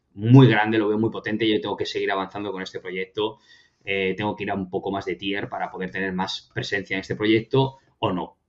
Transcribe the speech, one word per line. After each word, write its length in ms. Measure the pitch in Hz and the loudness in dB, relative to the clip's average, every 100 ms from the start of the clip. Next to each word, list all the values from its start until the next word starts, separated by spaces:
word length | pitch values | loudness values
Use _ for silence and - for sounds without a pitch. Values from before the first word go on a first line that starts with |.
| _ | _
muy 340 | 98 110 131 131 | -4 8 10 10
grande, 300 | 107 107 110 | 6 2 2
lo 100 | 104 | 2
veo 100 | 107 | 2
muy 140 | 110 | 0
potente, 360 | 101 107 107 113 | -2 -6 -2 0
yo 120 | 107 | 0
tengo 140 | 101 95 | -2 -4
que 100 | 98 | -4
seguir 240 | 104 101 | -4 -2
avanzando 420 | 98 92 101 101 | -2 -4 -6 -8
con 120 | 92 | -8
este 160 | 95 92 | -8 -10
proyecto, 600 | 92 92 95 - 107 - _ - _ _ | -8 -8 -6 -4 -4 -6 _ -20 _ _
eh, 320 | - 98 95 95 | -6 -2 -2 -2
tengo 180 | 104 101 | -4 -4
que 80 | |
ir 80 | 101 | -4
a 40 | 98 | -4
un 140 | 92 | -4
poco 220 | 95 98 | -6 -4
más 140 | 98 95 | -4 -6
de 100 | 85 | -6
tier 340 | 98 98 - | -4 -4 -6
para 200 | 98 87 | -6 -8
poder 220 | 92 92 | -8 -8
tener 220 | 92 95 | -6 -4
más 360 | 92 95 - - | -4 -4 -6 -10
presencia 420 | - - 101 92 98 | -10 -4 -6 -4 -6
en 60 | |
este 160 | - 110 | -6 -2
proyecto", 600 | 107 110 - 135 131 - _ _ | 2 2 2 0 0 -4 _ _
o 140 | 110 | -4
no. 240 | 90 80 - | -2 -6 -12